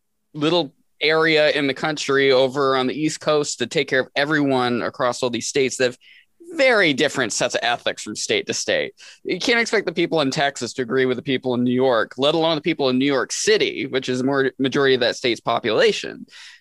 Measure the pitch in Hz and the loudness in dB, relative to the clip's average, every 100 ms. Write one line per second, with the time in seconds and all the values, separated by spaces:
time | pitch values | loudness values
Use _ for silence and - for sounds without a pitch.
0 | _ _ _ 151 151 175 139 - _ _ | _ _ _ -4 0 0 -2 -10 _ _
1 | 151 160 160 151 151 139 139 131 160 151 | 0 2 4 4 4 2 -2 -2 -4 -4
2 | - 139 135 127 131 139 135 131 127 117 | 0 2 4 4 4 2 0 2 0 -2
3 | 156 - 160 151 143 - 120 156 - 131 | -4 -2 0 0 -2 -6 -4 -2 0 0
4 | - 135 143 151 139 131 123 120 90 - | 0 -2 0 2 2 2 0 -2 -4 -2
5 | 123 - 127 120 - 147 131 - 127 - | -2 -2 -4 -4 -2 0 0 0 -2 -2
6 | - - _ _ 339 330 262 220 170 135 | -16 -20 _ _ -10 0 2 4 4 2
7 | 143 135 120 - 127 - 117 117 107 90 | 0 0 -2 -2 -2 0 -2 -2 -4 -6
8 | 107 104 - 104 - - - 82 71 - | -10 -8 -2 -2 -2 -4 -2 -2 -2 -10
9 | - - - 170 - 233 226 208 185 175 | -20 -12 -6 -4 0 0 0 -2 -2 -2
10 | 170 156 135 147 139 - 117 - 120 135 | 0 0 0 0 -2 -2 -8 -6 -2 0
11 | 127 120 143 127 131 127 123 127 131 113 | 0 -2 -2 -4 -2 0 0 2 2 2
12 | 95 - 143 165 160 156 165 156 131 127 | 0 0 0 2 0 0 -2 0 0 2
13 | 139 135 104 - 202 214 117 67 131 131 | 2 0 -2 -2 0 2 0 -2 -4 -4
14 | 131 127 131 139 135 - 139 143 135 123 | -4 -2 0 0 0 0 -2 2 2 4
15 | 117 - 123 107 - 117 113 123 214 - | 2 0 -2 -2 -2 -2 0 2 2 0
16 | 58 55 - - - - | -8 -12 -18 -20 -20 -20